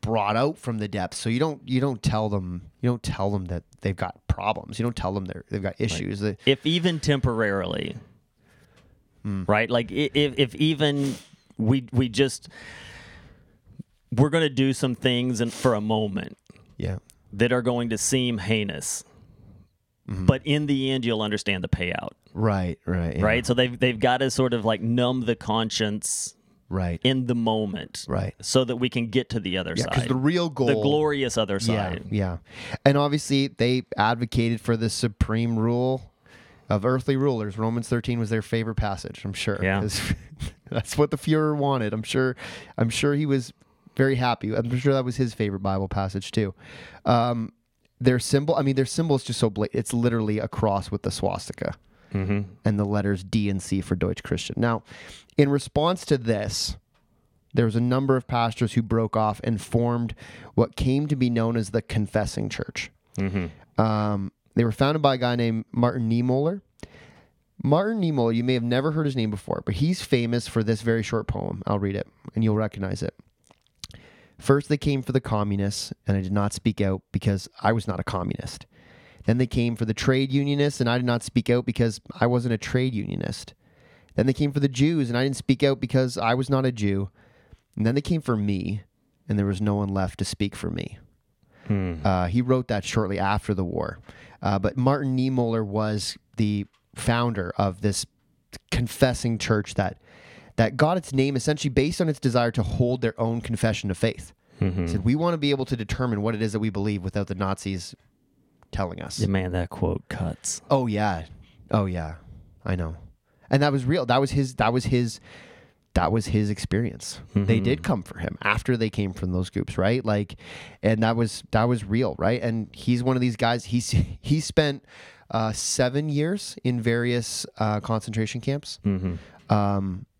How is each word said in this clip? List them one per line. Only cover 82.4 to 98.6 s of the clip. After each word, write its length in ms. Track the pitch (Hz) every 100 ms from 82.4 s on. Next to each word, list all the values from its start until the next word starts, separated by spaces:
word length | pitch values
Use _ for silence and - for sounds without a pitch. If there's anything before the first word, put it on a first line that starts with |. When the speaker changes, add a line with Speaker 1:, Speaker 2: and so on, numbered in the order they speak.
| 120 113
Speaker 1:
a 20 |
trade 380 | - 127 127 113
unionist. 580 | - - 50 - - - _ _ _ - _ -
Then 100 | 127
they 80 |
came 180 | 131 147
for 80 | 143
the 80 | 139
Jews, 420 | 123 147 170 127
and 80 | 120
I 60 |
didn't 120 | 131 131
speak 240 | - 131
out 160 | 139 135
because 380 | 127 135 127 120
I 160 | 113
was 160 | 123 135
not 160 | 135 131
a 60 |
Jew. 400 | 120 104 98 98 _ _ _ _ - _ -
And 100 | 110
then 80 | 135
they 60 |
came 180 | 143 165
for 140 | - 113
me, 460 | 104 98 90 104 - _ _ _ -
and 80 | 104
there 80 | 101
was 160 | 95
no 140 | 104 101
one 140 | 98
left 280 | 98 92 -
to 60 | 95
speak 300 | - 101 -
for 160 | 85
me." 260 | - - - - _ _ _ _ _ -
Speaker 2:
Hmm. 260 | 101 92 85
Speaker 1:
Uh, 240 | 78 92 90
he 140 | 107
wrote 260 | 123 131 123
that 140 | 104
shortly 360 | - - 101 98
after 340 | 98 104 -
the 100 | 95
war. 360 | 90 82 78 - - - - -
Uh, 160 | - 98
but 180 | 98 127
Martin 400 | 123 139 139 131
Niemöller 480 | 131 131 120 113
was 540 | 107 104 107 107 - - _ -
the 280 | 107 104 98 _ _ -
founder 580 | - 117 120 104 87 -
of 240 | 101 92
this 260 | 107 98 - _ _ _ _ -